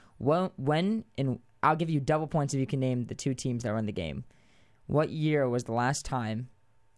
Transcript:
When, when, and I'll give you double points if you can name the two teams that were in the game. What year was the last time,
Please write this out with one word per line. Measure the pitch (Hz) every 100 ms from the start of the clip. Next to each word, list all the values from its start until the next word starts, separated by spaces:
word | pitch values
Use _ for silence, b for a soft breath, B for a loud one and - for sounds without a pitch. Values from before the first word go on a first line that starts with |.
| b b
When, | 123 170 185 -
when, | 131 151 190 220 - -
and | 135 123 - _
I'll | 151 156
give | 165
you | 151
double | 135 156 156
points | 160 139
if | 135
you | 131
can | 135
name | 131 123 120
the |
two | 127 143
teams | 131 135 120
that | 120
were | 110
in | 107
the |
game. | 101 82 71 - b b b b b b
What | 139 156
year | 156 151 147 127
was | 123
the | 120
last | 117 123 143
time, | - 127 110 110 127 - _ _ _